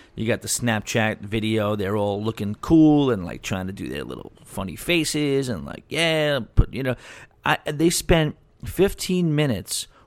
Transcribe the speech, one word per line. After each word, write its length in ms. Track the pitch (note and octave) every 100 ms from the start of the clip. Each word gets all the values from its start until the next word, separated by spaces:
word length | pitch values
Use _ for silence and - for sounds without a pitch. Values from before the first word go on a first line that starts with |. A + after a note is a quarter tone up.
| - -
you 100 | A2
got 160 | G#2+
the 60 | A2+
Snapchat 720 | - A#2+ A2 - A#2+ A2 G#2
video. 560 | G2+ A2 A2 A2 G#2 G#2
They're 200 | G2+ G#2
all 240 | G2+ G2+
looking 360 | G#2+ A2 G2+ G#2+
cool 560 | - E3 D#3 D3 C3+
and, 120 | G#2+
like, 180 | E2+ A#1+
trying 260 | - F#2+ F#2
to 40 |
do 160 | G2 C#2+
their 140 | C#2+
little 300 | B1 B1 - -
funny 320 | - - F#2+
faces 760 | D2+ - F3 D3+ D3+ D3 C#3 B2+
and, 160 | F#2+
like, 200 | C#2 - -
yeah, 520 | D3 E3 D#3+ D3 C#3
but, 340 | G#2+ - -
you 80 | A2
know, 140 | C3 A#2+ - - - _
I, 140 | - D3+
they 260 | - D3 E3
spent 440 | - - E3+ D3+ - _ _
fifteen 720 | - - G3 - - F#3 E3+ D3
minutes 500 | D3 G2 - - - -